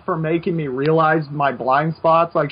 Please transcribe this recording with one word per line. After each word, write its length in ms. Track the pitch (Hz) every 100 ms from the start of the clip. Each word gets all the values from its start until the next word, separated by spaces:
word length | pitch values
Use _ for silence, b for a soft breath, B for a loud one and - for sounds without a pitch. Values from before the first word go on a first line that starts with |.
for 120 | - 165
making 400 | 156 170 165 165
me 120 | 147
realize 560 | 127 147 160 156 160 143
my 220 | 143 139
blind 460 | 120 123 135 156 156
spots, 400 | 165 165 165 165
like, 140 | 147